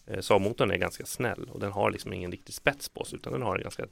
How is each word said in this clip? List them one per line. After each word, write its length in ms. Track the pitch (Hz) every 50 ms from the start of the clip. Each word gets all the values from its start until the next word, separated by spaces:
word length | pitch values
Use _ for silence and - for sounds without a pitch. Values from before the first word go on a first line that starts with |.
| -
Eh, 140 | 110 101 98
Saab-motorn 500 | - - 107 98 98 104 117 - 131 98
är 60 | 95
ganska 300 | 92 92 87 - - 113
snäll 420 | - - - 123 110 - - - -
och 80 | - 113
den 120 | 104 101
har 180 | 98 98 107 107
liksom 220 | 92 - - 104
ingen 180 | 98 92 90 90
riktig 220 | 90 - - - -
spets 340 | - - 143 139 - - -
på 160 | - - -
sig, 120 | - -
utan 160 | - - -
den 100 | 127 135
har 140 | 120 - -
ett 60 | -
ganska 240 | - - - - - -